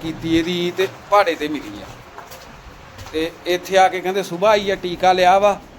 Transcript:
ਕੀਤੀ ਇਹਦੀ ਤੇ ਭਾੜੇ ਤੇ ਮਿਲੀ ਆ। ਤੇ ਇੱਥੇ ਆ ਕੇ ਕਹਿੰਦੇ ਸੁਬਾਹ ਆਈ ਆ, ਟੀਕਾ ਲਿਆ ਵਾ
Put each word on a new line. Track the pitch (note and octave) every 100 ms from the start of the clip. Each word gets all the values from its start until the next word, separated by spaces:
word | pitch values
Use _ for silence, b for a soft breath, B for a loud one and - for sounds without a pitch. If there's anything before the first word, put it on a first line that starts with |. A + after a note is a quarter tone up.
ਕੀਤੀ | D#3+ D3+ E3 E3
ਇਹਦੀ | E3 F3+ F3 F3
ਤੇ | F#3 - -
ਭਾੜੇ | G3+ F#3 D3
ਤੇ | D3+
ਮਿਲੀ | D3 G#2+ G#2
ਆ। | F#2+ - - - - - - - - - - - -
ਤੇ | D#3 E3 E3+ E3+
ਇੱਥੇ | F3+ F3+ F#3+
ਆ | F#3
ਕੇ | F3+
ਕਹਿੰਦੇ | F3 G3
ਸੁਬਾਹ | F3 E3+ G#3
ਆਈ | G#3 G3
ਆ, | F#3+
ਟੀਕਾ | F3+ E3+ F3+
ਲਿਆ | F#3 F3+ G3
ਵਾ | G3+ F#3+ -